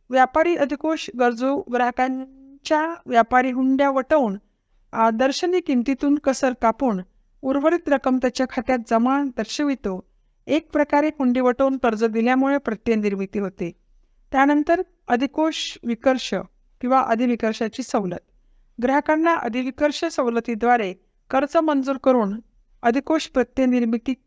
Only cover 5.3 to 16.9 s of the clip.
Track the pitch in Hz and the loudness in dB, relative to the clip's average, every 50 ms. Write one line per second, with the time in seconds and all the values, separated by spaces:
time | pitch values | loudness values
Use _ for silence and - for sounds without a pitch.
5.3 | 277 - 359 349 359 359 349 - 269 247 226 - 269 - - 285 285 294 - 269 | 0 0 -2 0 0 0 0 2 0 0 2 0 -2 0 2 2 2 2 2 -2
6.3 | 254 - - 254 247 - 240 226 226 - 277 247 208 185 185 - _ _ _ _ | 0 0 0 -2 0 0 0 0 0 0 0 -2 -2 -2 -6 -12 _ _ _ _
7.3 | _ _ - 262 269 285 277 320 349 339 339 302 277 262 - 262 254 254 262 254 | _ _ -4 -2 -2 2 2 2 0 0 0 0 -2 0 2 0 0 0 0 -2
8.3 | - - 262 - - 254 226 - 254 247 220 - 233 226 233 254 269 285 285 269 | -2 -2 -6 -4 -4 -6 -2 -2 -2 -2 -2 0 0 2 2 2 0 0 -2 -2
9.3 | - - 214 - - - 294 285 269 - - 202 185 185 - _ _ _ _ _ | -4 -6 -8 -6 -4 -4 -2 -2 -2 -4 -4 -6 -8 -8 -10 _ _ _ _ _
10.3 | _ _ _ - 269 320 - _ - 294 294 - 294 294 294 311 302 - 269 247 | _ _ _ -2 -2 -2 -2 _ -2 -2 0 2 2 2 2 0 -2 0 0 0
11.3 | 247 254 254 247 240 - 269 269 269 247 - 240 220 208 226 226 214 226 226 240 | 0 2 2 0 2 2 0 0 0 0 0 0 0 0 -2 0 0 0 0 2
12.3 | 254 262 269 277 277 285 277 233 214 - - 233 226 214 208 208 196 196 196 190 | 2 2 2 0 0 -2 -2 -4 -6 -4 -2 -2 -2 0 0 -2 -2 -2 -6 -6
13.3 | - 208 202 185 190 - 180 170 - _ _ _ _ _ _ _ _ _ _ _ | -4 -6 -6 -6 -6 -8 -8 -8 -8 _ _ _ _ _ _ _ _ _ _ _
14.3 | - 262 277 285 294 294 294 - 339 349 370 - _ _ _ - 240 233 277 277 | 0 2 4 4 4 2 2 2 0 0 0 -6 _ _ _ -2 0 0 0 -2
15.3 | - 311 311 320 294 - - - - - - 233 233 - - 269 262 240 - - | 0 0 0 0 -2 -4 -8 -10 -12 -10 -6 -6 -6 0 0 0 0 0 -2 -4
16.3 | 190 185 185 - _ _ _ _ _ _ - 247 | -6 -6 -6 -10 _ _ _ _ _ _ -2 0